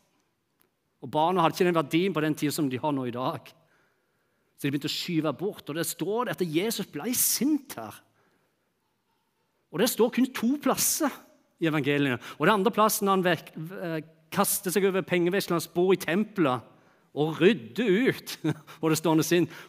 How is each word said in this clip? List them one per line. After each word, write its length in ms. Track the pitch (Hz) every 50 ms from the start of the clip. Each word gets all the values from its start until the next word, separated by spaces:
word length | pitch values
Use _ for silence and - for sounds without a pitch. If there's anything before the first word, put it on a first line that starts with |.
| _ _ _ _ _ _ _ _ _ _ _ _ _ _ _ _ _ _ _ -
Og 100 | - 113
barna 300 | 127 151 160 175 185 180
hadde 160 | 165 156 156
ikke 100 | - 185 180
den 80 | 175
verdien 380 | 165 151 127 160 165 185 196 160
på 60 | 151
den 160 | 151 156 147
tiden 180 | - 151 147 -
som 140 | - 151 131
de 120 | 127 120
har 120 | - 151 143
nå 120 | 135 127 123
i 40 | 113
dag. 360 | 123 127 160 156 117 - - - _ _ _ _ _ _ _ _ _ _ _ _ _ _ _ _ _ _ _ _
Så 100 | - -
de 40 | 143
begynte 180 | 135 143 147 143
å 20 | -
skyve 400 | - - - 170 156 147 156 127
bort, 280 | 117 170 208 170 - - -
og 80 | 143
det 100 | 170 156 -
står 400 | - - 160 185 214 240 247 -
det 60 | -
at 80 | - 185
Jesus 440 | 165 147 165 196 233 - - 190 -
ble 240 | - 143 156 240 240
sint 560 | - - - - - 220 302 311 285 - - -
her. 200 | 123 113 104 - - _ _ _ _ _ _ _ _ _ _ _ _ _ _ _ _ _ _ _ _ _ _ _ _ _ _ _ _ _ _ _ _ _ _ -
Og 80 | 156
det 80 | 233 233
står 240 | - - 220 247 -
kun 160 | 240 262 - -
to 200 | - 220 240 294 294
plasser 520 | - 269 - - - - - - 311 269 - - - _ _ _ _ _ _ -
i 80 | 170 160
evangeliene. 520 | 151 156 127 143 143 147 143 135 123 - - - -
Og 80 | - 147
det 80 | 190 220
andre 200 | 196 190 226 185
plassen 360 | 214 214 214 - - 202 196
han 160 | 196 190 175
vek-, 300 | 180 165 - - - -
eh, 460 | 165 156 170 190 - - 165 165 160 156 - - _ _ - -
kaster 400 | 180 190 - - - - 185 156
seg 120 | 208 185
over 200 | 196 180 190 156
pengeveslens 600 | - 180 175 170 175 190 196 - - 175 165 - - -
bord 240 | 175 180 190 185
i 40 | 185 -
tempelet 640 | - 165 208 214 214 - 196 160 135 127 120 - - - _ _ _ _ _ _ _ -
og 280 | 139 151 160 156 -
rydder 680 | 165 190 240 139 113 110 117 - 254 208 180 220 269 202
ut, 300 | - - - - - - - 156 151
<laughs> 280 | - - - - -
og 80 | 160 160
det 80 | 160
står 200 | 156 175 170 156
noe 80 | 160 143
sint. 260 | - 170 180 165 170 - - -